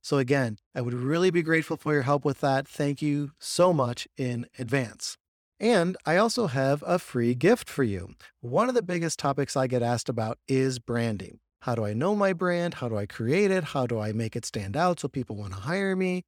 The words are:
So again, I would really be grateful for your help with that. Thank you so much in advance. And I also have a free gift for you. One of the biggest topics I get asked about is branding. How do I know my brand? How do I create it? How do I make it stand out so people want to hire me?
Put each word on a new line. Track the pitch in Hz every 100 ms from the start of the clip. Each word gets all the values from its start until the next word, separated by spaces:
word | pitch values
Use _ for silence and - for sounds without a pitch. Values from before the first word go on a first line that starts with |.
So | - 147
again, | 123 143 123 107 _
I | -
would | 123
really | 123 127 165 185
be | 170
grateful | 156 160 151 160
for | -
your | 147
help | 127 147
with | 147 135
that. | 143 135 139
Thank | - 143 143
you | 151 147 139 -
so | - - 180
much | 160 123 120 - -
in | 127 120 123 -
advance. | 117 139 117 - - - _ _ _ _
And | 214 226 170 185 -
I | 170
also | 226 247 208
have | 131 135 147 175
a | 175
free | - 127 117
gift | 123 160 240 -
for | -
you. | 123 98 95 - - _
One | 120 139 240
of | 247
the |
biggest | 180 175 165 -
topics | 147 139 139 139
I | 131
get | 127
asked | 117 120 -
about | 113 110 120 -
is | 135 131 127
branding. | - 120 117 104 92 - _ _
How | -
do | 117
I | 107
know | 107 170
my | 208 196
brand? | 175 180 175 170
How | - 123
do | 107
I | 104
create | - 117 165 208
it? | 190
How | 151 143 123
do | 117
I | 107
make | 110 113 117
it |
stand | - 117 95 110
out | 180 175
so | 147
people | - 120 104
want | 101
to | 95
hire | 104 185 196 185
me? | 185 180